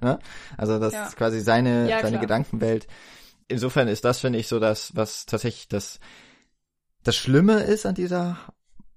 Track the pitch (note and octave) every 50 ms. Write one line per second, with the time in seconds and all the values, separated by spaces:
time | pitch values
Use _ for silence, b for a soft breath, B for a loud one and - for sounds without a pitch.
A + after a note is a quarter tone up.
0 | A#2+ B2 C#3 - B B B B B B B B G#2+ G#2+ A2 G#2+ A2 A2 G#2+ G#2+
1 | G#2 - - - A#2 A2+ A2+ A2+ G2+ A#2 A2+ A#2 B2+ B2 A#2+ A#2+ A#2+ A#2 A3+ A3
2 | A3 G#2+ A2+ A2 A2+ G#2 G#2+ A#2 D3 - - A2+ A#2 A2+ A2+ A2 - B B B
3 | B B B B B B B B B - - A#2+ A#2+ B2+ - D3+ B2+ A2+ G#2 -
4 | - B2 B2 - - C3 A#2+ A2+ A#2 - B2 A2+ A2 A2 G#2+ - - - - A2
5 | A2 G#2 - - - - - G#2+ - A#2+ - - - - - G2+ - - - -
6 | B B B B B B B B B B B _ _ _ _ _ _ _ _ _
7 | - A#2+ A#2 - - C3 C3 D3 F#3 G#3 A3 G#3 - - G#3 G#3+ - G3 F3+ F#3
8 | F3+ F3+ F3+ F3 F3 F3 F3 - - - - _ _ _ - - - - -